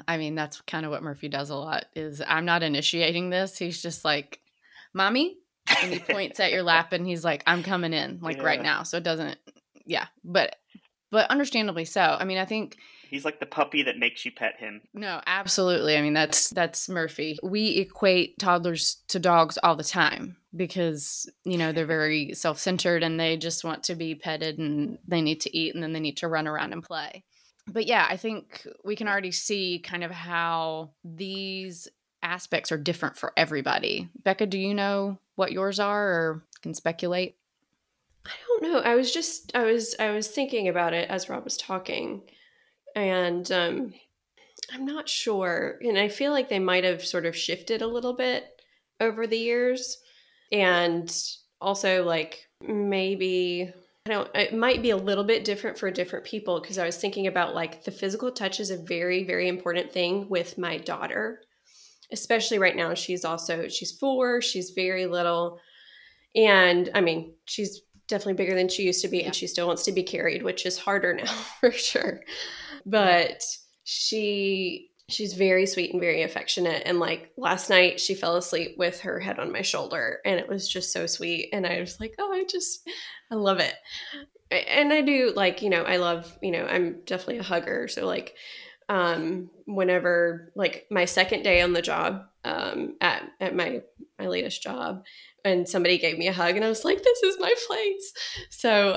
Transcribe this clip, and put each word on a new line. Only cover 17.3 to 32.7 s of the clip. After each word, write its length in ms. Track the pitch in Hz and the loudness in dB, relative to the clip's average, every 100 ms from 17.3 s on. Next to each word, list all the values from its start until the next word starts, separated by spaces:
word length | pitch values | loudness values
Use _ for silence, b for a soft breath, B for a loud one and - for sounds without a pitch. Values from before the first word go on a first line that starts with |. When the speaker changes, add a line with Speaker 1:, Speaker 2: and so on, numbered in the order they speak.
| 151 | -6
Speaker 1:
We 360 | 185 208 220 185 | -4 0 2 0
equate 600 | 190 - 196 180 170 - | -2 2 4 6 2 0
toddlers 600 | 190 175 175 160 - - - | 2 2 2 0 0 -2 -4
to 100 | 190 | 0
dogs 400 | 180 170 160 - | 4 6 6 4
all 120 | 175 156 | 2 2
the 80 | |
time 540 | 151 185 151 - - 180 _ 170 | 0 2 2 2 -6 -12 _ -6
because, 720 | 180 185 170 151 - - - - | -4 0 0 0 -4 -6 -10 -10
you 140 | 180 175 | -4 0
know, 140 | 160 | 0
they're 140 | 160 156 | 0 0
Speaker 2:
<laughs> 20 | |
Speaker 1:
very 480 | 160 156 156 139 - | 2 2 2 0 0
self-centered 640 | 165 147 - 185 180 170 | 0 0 0 0 2 2
and 180 | 165 160 | 2 2
they 160 | 165 160 | 2 0
just 280 | 165 165 | -2 -4
want 180 | 165 156 - | -4 -4 -6
to 100 | 170 | -4
be 180 | 165 | -6
petted 460 | 156 165 156 160 156 | -6 -6 -4 -4 -4
and 400 | 156 147 147 - - | -2 -2 -2 -6 -2
they 140 | 170 | 2
need 180 | 156 156 | 2 0
to 160 | - 165 | -2 -2
eat 160 | 160 | -2
and 80 | 165 | -4
then 120 | 160 | -6
they 60 | 160 | -4
need 180 | 151 147 | -4 -4
to 100 | 170 | -2
run 200 | 160 156 | -2 -2
around 240 | 151 143 | -4 -4
and 120 | 170 | -6
play. 400 | 160 160 147 190 - b b b - | -8 -10 -10 -12 -20 b b b -8
But 220 | 226 214 | -4 0
yeah, 180 | 226 - | 2 2
I 80 | 185 | 0
think 520 | 226 214 - - - - 196 | -4 -8 -10 -18 -18 -12 -8
we 100 | 214 | -4
can 120 | 214 | -2
already 240 | 202 185 | -2 -2
see 480 | 175 - 208 185 175 | -4 -2 -2 -2 -4
kind 240 | 175 175 | -6 -8
of 80 | 170 | -8
how 800 | 175 170 170 170 165 160 160 160 _ | -8 -6 -2 -2 -2 -2 -6 -10 _
these 840 | 175 165 190 196 196 190 190 170 - - _ _ | -18 -10 -8 -8 -8 -8 -10 -12 -16 -20 _ _
aspects 500 | 170 180 - 160 - | -6 -6 -2 -4 -2